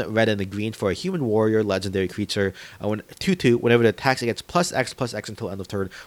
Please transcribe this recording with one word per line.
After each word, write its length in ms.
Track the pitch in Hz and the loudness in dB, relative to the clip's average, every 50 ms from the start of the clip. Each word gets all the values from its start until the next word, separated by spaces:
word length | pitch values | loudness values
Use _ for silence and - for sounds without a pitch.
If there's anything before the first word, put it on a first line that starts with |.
| 123 85 | -2 -2
red 180 | 107 113 113 110 | 2 2 2 2
and 120 | 107 101 | 2 0
a 40 | 98 | -2
green 280 | 95 95 101 107 113 107 | -4 -4 -4 -4 -6 -4
for 160 | - 117 98 | -2 0 0
a 40 | 90 | 0
human 320 | - - 185 190 170 135 | -2 -4 -4 -4 -2 0
warrior, 380 | 113 104 110 110 110 110 110 107 | 2 2 4 4 4 4 2 2
legendary 440 | 101 95 95 95 101 95 98 95 90 | 2 0 0 0 -2 -2 0 -2 -2
creature. 480 | - - 104 - - 107 98 95 95 - - - - - 101 | -2 -4 -4 -4 0 0 0 0 -2 -4 -14 -18 -14 -6 -4
Uh, 40 | 104 | -4
when 160 | 107 107 - - - - | -4 -4 -6 -10 -14 -6
two 160 | - 190 185 | -2 -2 0
two, 240 | 185 - 127 117 120 | 2 4 4 4 4
whenever 240 | - 120 120 120 117 | 4 4 4 6 6
it 40 | 110 | 4
attacks, 360 | 101 - - 135 127 - 123 | 4 2 2 2 2 2 0
it 20 | |
gets 160 | 117 107 - | -4 -4 -4
plus 320 | - - - 175 180 - - | -4 -2 0 0 0 0 0
X, 220 | 131 123 - - | -2 -2 -4 -4
plus 180 | - 127 117 - | -6 -6 -6 -4
X 160 | 104 - - | -6 -8 -10
until 220 | 107 - 113 90 | -10 -8 -8 -8
end 100 | 95 98 | -6 -8
of 60 | 92 - | -8 -6
turn, 240 | - 101 98 92 - - - | -4 -4 -4 -4 -6 -14 -18